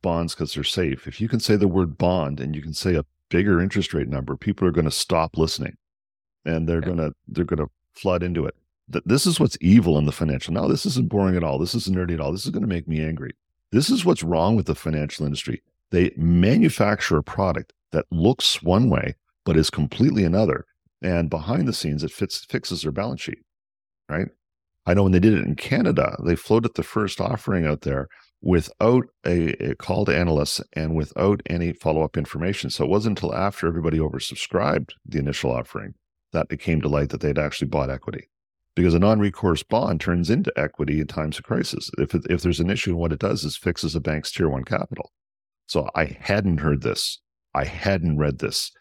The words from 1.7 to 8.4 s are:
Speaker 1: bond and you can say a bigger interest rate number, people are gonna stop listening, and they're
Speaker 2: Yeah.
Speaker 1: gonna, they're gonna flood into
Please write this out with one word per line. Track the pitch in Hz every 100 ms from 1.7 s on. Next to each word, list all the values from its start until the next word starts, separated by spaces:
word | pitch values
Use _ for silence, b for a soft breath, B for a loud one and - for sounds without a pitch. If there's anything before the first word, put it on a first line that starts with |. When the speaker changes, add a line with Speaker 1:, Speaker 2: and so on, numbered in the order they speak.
| 92 87 -
Speaker 1:
bond | 87 90 71 71
and | 65 76
you |
can | 78
say | 76 95 82
a | 71 _ -
bigger | 87 101 87
interest | 95 104 85
rate | 80 69
number, | 69 65 67
people | - 98 92
are |
gonna | 85 78
stop | - - 85 80 -
listening, | 80 - - - _ _ _ _ _ _
and | 80 82 80
they're | 82
Speaker 2:
Yeah. | 82
Speaker 1:
gonna, | 85 78 - -
they're | -
gonna | 82 80 73 _ _
flood | - 101 87
into | 90 85